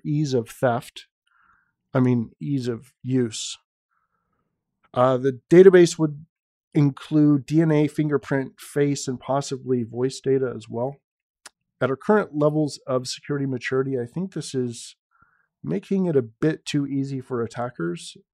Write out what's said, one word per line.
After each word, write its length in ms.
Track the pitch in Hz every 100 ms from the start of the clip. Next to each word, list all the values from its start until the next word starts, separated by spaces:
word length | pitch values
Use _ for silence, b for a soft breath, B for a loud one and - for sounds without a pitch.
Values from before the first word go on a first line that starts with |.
| 156
ease 280 | 151 151
of 140 | 127 113
theft. 600 | - 131 139 - - - _ _ _ _ _ _ _ _
I 60 | -
mean, 320 | 127 123 110 -
ease 300 | 151 139 123
of 240 | 117 - _
use. 560 | 123 127 120 110 - - _ _ _ _ _ _ _ _ _ _ _ _ _
Uh, 240 | - 127 127
the 240 | 131 127 -
database 500 | 170 190 180 170 -
would 260 | 156 147 - _ _ _ _
include 720 | 170 143 135 - 151 147 147 123
D 160 | 151
N 100 | 165
A, 160 | 151 151
fingerprint, 720 | - 151 143 - 139 131 -
face, 480 | - 147 143 139 -
and 100 | 123
possibly 640 | - 135 139 131 127 127
voice 380 | 113 117 131 135
data 320 | 135 135 131 117
as 140 | 110
well. 260 | 117 127 143 _ _ _ _ - _ _ -
At 80 | 127
our 80 | 131
current 400 | - 214 190 147
levels 420 | 147 151 151 - -
of 180 | 127 127
security 380 | - - 143 139
maturity, 540 | 127 - 131 135 135
I 60 | 120
think 280 | - 190
this 220 | 170 - 131
is 400 | 123 117 - - _ _ _ _ _ _
making 440 | 139 180 - 196 180
it 100 | 143
a 60 |
bit 440 | 117 - 156 156 -
too 200 | 147 139
easy 340 | 139 139 135
for 220 | 127 123
attackers. 720 | 113 - 123 - 170 170 - - _